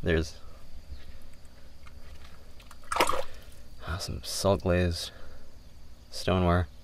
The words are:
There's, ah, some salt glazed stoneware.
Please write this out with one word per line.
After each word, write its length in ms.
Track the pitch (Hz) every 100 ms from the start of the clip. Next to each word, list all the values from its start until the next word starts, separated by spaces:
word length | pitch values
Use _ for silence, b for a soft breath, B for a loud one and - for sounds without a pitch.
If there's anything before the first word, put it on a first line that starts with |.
There's, 360 | 90 80 80 - B B B B B B B B B B - - - - - - - - - - - - - - - - - - B B B B B - -
ah, 120 | 85
some 220 | - -
salt 380 | - - 98 98
glazed 500 | 92 90 87 85 - B B B B B B - - - -
stoneware. 600 | - - 92 90 87 85 -